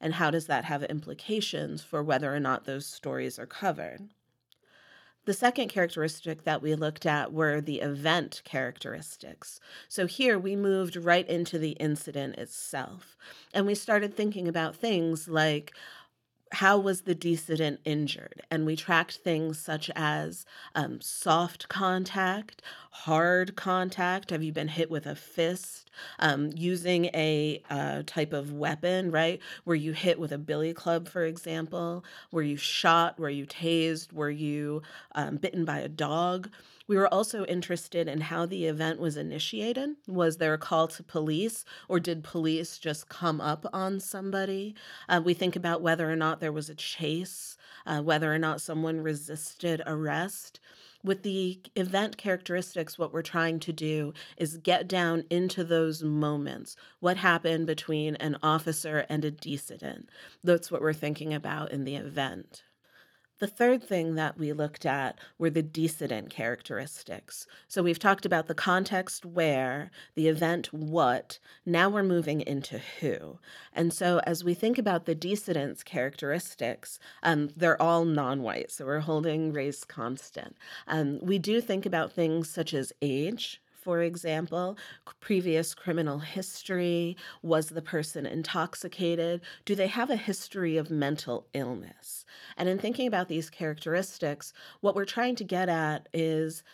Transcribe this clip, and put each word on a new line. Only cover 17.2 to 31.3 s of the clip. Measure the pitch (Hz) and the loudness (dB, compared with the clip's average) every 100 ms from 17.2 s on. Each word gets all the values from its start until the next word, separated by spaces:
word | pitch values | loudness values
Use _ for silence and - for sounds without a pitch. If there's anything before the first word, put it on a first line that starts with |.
| 170 165 - 160 156 139 | 2 0 0 0 0 -2
injured? | 156 151 143 - - - - | -2 0 0 -4 -10 -14 -4
And | 160 156 | 0 2
we | 160 | 0
tracked | - 165 165 - | 2 4 2 -2
things | 180 156 160 156 | -2 0 0 -4
such | - 156 156 - | -4 -4 -4 -2
as, | 151 151 156 175 - - - - | 0 0 -4 -8 -14 -18 -6 -2
um, | 135 120 | -2 -4
soft | - - 190 160 175 - - | -8 -2 4 4 4 -4 -6
contact, | 185 190 185 185 196 185 202 214 - - - - | 0 0 0 -2 0 0 -2 -6 -16 -18 -18 -18
hard | - - 156 170 180 185 196 | -8 2 4 6 6 2 -2
contact. | 190 185 185 185 180 185 190 | 0 2 2 0 0 0 -2
Have | 165 | -2
you | 160 | -2
been | 156 151 | -2 -2
hit | 156 165 | 0 -2
with | 160 147 | -2 -6
a | 147 | -10
fist? | - - 165 180 - - - - - - | -6 0 0 0 -6 -14 -18 -18 -12 0
Um, | 156 139 147 151 | 2 2 0 0
using | 175 180 175 175 170 | 0 0 2 2 2
a, | 160 156 151 151 147 - | 2 2 2 0 -2 -4
uh, | 143 143 143 151 | -4 -2 -4 -4
type | - 151 | -2 -2
of | 147 143 | -2 -6
weapon, | 147 147 151 175 185 185 | -4 -2 0 0 0 2
right? | 160 165 180 - - - | 2 2 0 -8 -8 0
Were | 165 | 0
you | 151 | 0
hit | 156 185 165 | 0 2 2
with | 156 | 0
a | 147 | -4
billy | 156 151 160 | -2 0 -2
club, | 165 175 170 175 | -2 0 0 0
for | 185 | -2
example? | 165 | -2